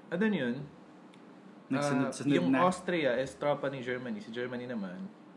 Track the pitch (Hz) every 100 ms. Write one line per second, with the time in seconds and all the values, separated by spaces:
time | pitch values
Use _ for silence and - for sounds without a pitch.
0 | - 175 220 185 123 131 147 - - -
1 | - - - - - - - 135 143 131
2 | 135 - 143 170 175 135 180 185 - 175
3 | 135 120 131 - 147 143 139 135 123 127
4 | 123 104 104 117 123 123 123 117 92 92
5 | 135 - -